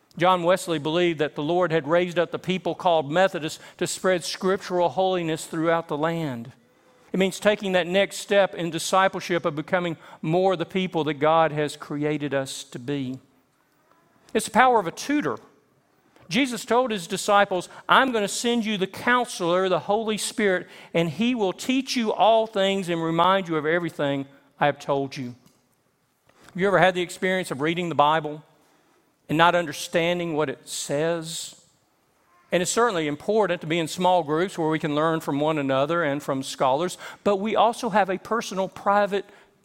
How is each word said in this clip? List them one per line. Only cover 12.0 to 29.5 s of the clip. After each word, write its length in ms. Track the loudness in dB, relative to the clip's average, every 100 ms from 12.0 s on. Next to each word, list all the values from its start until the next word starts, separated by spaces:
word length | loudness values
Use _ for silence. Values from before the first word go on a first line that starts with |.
| -2 -2 -2
us 300 | -4 -4 -10 -14
to 140 | -12
be. 400 | -6 -6 -6 -10 -14 _ _ _ _ _ _ _ _ _ _
It's 120 | -4 0
the 60 |
power 280 | 4 4 4
of 80 | 0
a 40 |
tutor. 460 | -6 -4 -2 -2 -6 -12 _ _ _ _ _ _ _ -4
Jesus 380 | 0 0 -2 0
told 260 | 0 0
his 160 | -4 -6
disciples, 600 | -4 2 4 4 0 -6 -6 4
"I'm 220 | 4 4
gonna 160 | 0 -2
send 380 | -2 -2 0 -2
you 120 | -2
the 100 | -4
counselor, 800 | -4 0 2 0 -4 0 2 2
the 120 | 0
Holy 380 | 0 -2 -2 -4
Spirit, 500 | -4 0 0 0 -4 -18 -4
and 160 | -2 0
he 260 | 0 0 0
will 160 | -2
teach 460 | -2 -2 -2 -2 -2
you 140 | -2
all 360 | 2 4 4 2
things 400 | 0 0 0 -2
and 160 | -2
remind 440 | 0 2 4 2 0
you 80 | -2
of 100 | 0
everything 600 | -2 -2 -4 -2 -2 -6 -16 _ 0
I 60 | 0
have 140 | 0
told 360 | -2 -2 -4 -8
you." 200 | -10 -12 _ _ _ _ _ _ _ _ _ _ -12
Have 140 | -2
you 60 | 2
ever 120 | 6
had 160 | 6 4
the 60 |
experience 480 | -4 -2 -2 0 -2
of 120 | -2
reading 260 | -2 -2 0
the 80 | 2
Bible 480 | 4 2 -2 -10 -16 _ _ _ _ _ _ _ -2
and 100 | 4
not 180 | 4